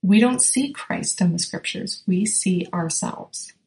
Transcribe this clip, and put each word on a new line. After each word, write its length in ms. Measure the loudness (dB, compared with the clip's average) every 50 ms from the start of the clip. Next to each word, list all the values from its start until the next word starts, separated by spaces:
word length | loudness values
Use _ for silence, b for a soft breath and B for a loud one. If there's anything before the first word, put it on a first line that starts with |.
| 4
we 160 | 6 6 6
don't 220 | 6 4 4 2
see 300 | 0 0 2 0 0 -2
Christ 480 | -4 -10 -8 -6 -6 -4 -4 -6 0 2
in 140 | 2 2 2
the 60 | 2
Scriptures. 640 | -2 -4 -6 -8 -6 -6 -6 -6 -6 -8 -8 -6 _
We 220 | 0 2 2 2 0
see 400 | 0 0 2 2 2 0 0 -2
ourselves. 800 | -4 -4 -2 -2 -2 -2 -4 -4 -6 -8 -14 -14 -14 -14 -14 -14 -20 _ _